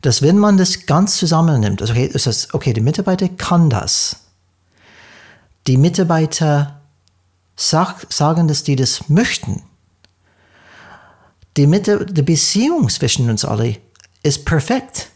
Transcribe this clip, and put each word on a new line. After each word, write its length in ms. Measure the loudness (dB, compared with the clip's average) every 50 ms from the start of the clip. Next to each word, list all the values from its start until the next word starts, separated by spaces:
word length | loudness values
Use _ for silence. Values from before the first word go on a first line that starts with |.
dass 220 | 2 0 0 2 2
wenn 160 | 4 4 4
man 180 | 4 4 4
das 300 | 4 2 0 -2 -6 -4
ganz 300 | 0 2 2 2 2 0
zusammennimmt, 640 | -2 0 0 2 2 2 2 2 2 2 0 -2 -2
also 120 | -2 -2 0
okay, 180 | 0 -2 -2 -2
das 140 | -2 -2
heißt, 280 | -2 -2 -4 -6 -6 -6
okay, 180 | -4 -2 -2 0
die 80 | 0
Mitarbeiter 480 | 0 0 0 -2 -2 -2 -2 0 -2 -4
kann 420 | -4 -6 -4 0 2 4 4 4
das. 460 | 2 0 -2 -2 -2 -2 -2 -4 -6 -10 _ _ _ _ _ _ _ _ _ _ _ _ _ _ -20 -20 -20 -20 -20 -20 -20 -20 -20 _ _ _ _ _ _ 0
Die 80 | 2
Mitarbeiter 1040 | 2 2 2 0 0 -2 0 0 0 0 -2 -2 -2 0 0 0 0 -2 -4 -8 -20 _ _ _ _ _ _ _ _ _ _ _ _ _ _ _
sag-, 500 | -6 -4 -2 0 0 0 -2 -4 -12 -10 -8 -4
sagen, 360 | 0 0 0 2 2 2 2
dass 160 | 0 -2 0
die 100 | -2 0
das 340 | 0 0 -2 -2 -6 -2 0
möchten. 540 | 2 2 2 0 -2 -6 -6 -6 -8 -8 -10 _ _ _ _ _ _ _ _ -20 _ _ _ _ _ _ _ _ _ _ _ -20 -20 -20 -20 -20 -20 -20 -20 -20 -20 _ _ _ _ _ -20 _ _
Die 120 | 2 4 4
Mita-, 360 | 4 2 2 0 0 0 -2
die 180 | -4 -2 -2 0
Beziehung 640 | 2 2 0 0 0 0 0 0 0 2 2 0 0
zwischen 420 | 0 -2 -2 -2 0 0 0 0
uns 140 | 0 -2 -2
alle 320 | -4 -2 -2 -2 -2 -4 -6 _ _ _ -20 -20 _ _ _ _
ist 200 | -2 -2 -2 -2
perfekt. 680 | -2 -2 -2 0 0 -2 -2 -2 -6 -12 -12 -12 -12 _